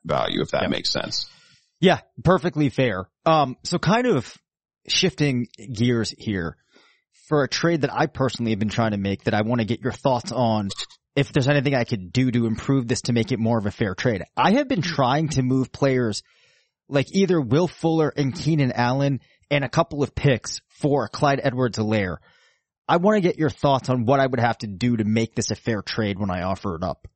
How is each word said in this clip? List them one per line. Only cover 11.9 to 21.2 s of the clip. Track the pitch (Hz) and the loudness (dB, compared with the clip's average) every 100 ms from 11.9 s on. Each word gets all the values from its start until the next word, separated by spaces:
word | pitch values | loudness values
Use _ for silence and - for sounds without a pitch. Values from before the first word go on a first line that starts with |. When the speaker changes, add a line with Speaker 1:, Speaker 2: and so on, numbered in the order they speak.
| 110 90 | -4 -2
Speaker 2:
do | 123 127 | 0 2
to | 120 113 | 2 0
improve | 110 - 135 117 | -2 0 0 0
this | 120 | -2
to | - | 0
make | 117 110 | 0 0
it | 117 | 0
more | 110 117 | 2 0
of | 101 | 0
a | |
fair | - 107 | -2 -2
trade. | 92 127 98 - - | 0 -2 -2 -4 0
I | 147 | 2
have | 233 277 | 2 2
been | 247 | -2
trying | 170 151 123 143 156 | -2 0 2 2 0
to | 135 | 0
move | 127 131 127 | 0 0 -2
players | - 139 127 117 101 - _ _ _ _ _ - | -2 0 2 0 -4 -10 _ _ _ _ _ -4
like | 139 131 | -2 0
either | 190 196 175 | 2 2 2
Will | 123 139 175 | 2 2 0
Fuller | - 165 160 151 | -2 0 2 0
and | - 139 | 0 -4
Keenan | 120 147 160 131 | -2 0 2 2
Allen | - 120 135 143 135 - _ _ | 0 0 2 0 -2 -8 _ _
and | 143 | -2
a | 139 | 0
couple | - 170 143 | -2 -2 -2
of | 135 | -4
picks | - 147 120 - - - | 0 2 2 -2 -14 -16
for | - 147 139 113 | -4 0 0 -2
Clyde | - | 0